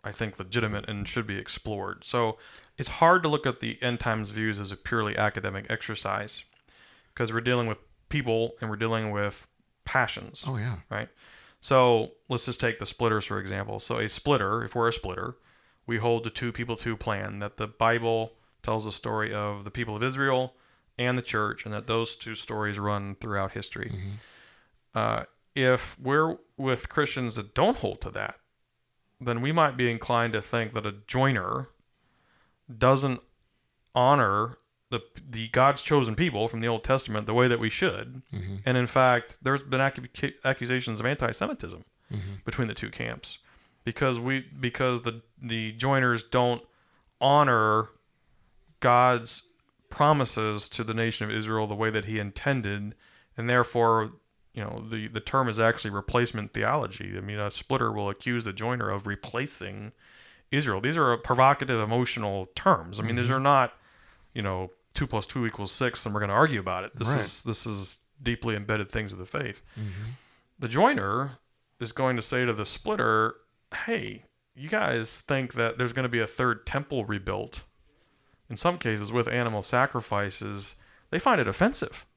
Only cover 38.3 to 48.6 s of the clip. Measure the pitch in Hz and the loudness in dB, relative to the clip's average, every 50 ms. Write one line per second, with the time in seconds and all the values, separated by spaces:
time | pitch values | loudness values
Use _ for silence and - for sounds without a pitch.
38.3 | - 101 92 98 98 98 101 131 127 127 123 120 - 131 131 127 123 120 - - | -8 -8 -6 -6 -8 -4 0 2 2 2 2 2 4 4 6 6 6 4 0 -6
39.3 | - _ - 131 139 135 139 139 131 131 135 135 - - 127 - - - - 135 | -18 _ 0 0 0 0 0 -2 0 2 2 0 0 -4 -12 -12 -6 -4 -4 -4
40.3 | - - - 135 135 - 123 120 127 127 120 - 110 107 110 123 143 - - 113 | -4 -2 0 0 0 0 0 0 0 0 0 -2 -4 -2 0 -2 0 0 -2 -2
41.3 | 113 - - - 294 - - 82 92 - - _ _ _ _ _ - 104 95 98 | 0 -2 -2 -2 -2 -6 -8 -12 -12 -14 -18 _ _ _ _ _ -8 -8 -8 -8
42.3 | 98 95 - - - - 123 110 104 - - - - - 117 57 60 69 - - | -10 -10 -8 -6 -2 -2 -2 -2 -2 -6 -8 -8 -8 -6 -6 -6 -6 -8 -12 -14
43.3 | - - _ _ _ _ _ _ _ _ _ 120 117 - 147 131 123 117 120 127 | -14 -16 _ _ _ _ _ _ _ _ _ -6 -2 0 2 2 2 0 0 -2
44.3 | 135 135 127 - 143 139 131 120 - - 131 127 123 117 120 120 113 113 - _ | -2 -2 -4 -8 -10 -4 -4 -4 -2 0 0 0 0 0 -2 -6 -6 -6 -18 _
45.3 | _ - 131 117 113 113 110 110 107 113 127 135 139 135 127 123 120 113 - - | _ -14 -8 -6 -4 -4 -4 -6 -4 -2 0 2 4 4 4 4 4 2 0 0
46.3 | - 127 123 123 120 117 - _ _ _ _ _ _ _ _ _ _ _ 131 135 | 2 2 4 4 2 -2 -6 _ _ _ _ _ _ _ _ _ _ _ 4 6
47.3 | 143 147 147 135 120 113 110 107 107 110 110 - - _ _ _ _ _ _ _ | 8 8 8 8 6 6 6 6 4 4 2 -2 -8 _ _ _ _ _ _ _
48.3 | _ _ _ _ _ - | _ _ _ _ _ -20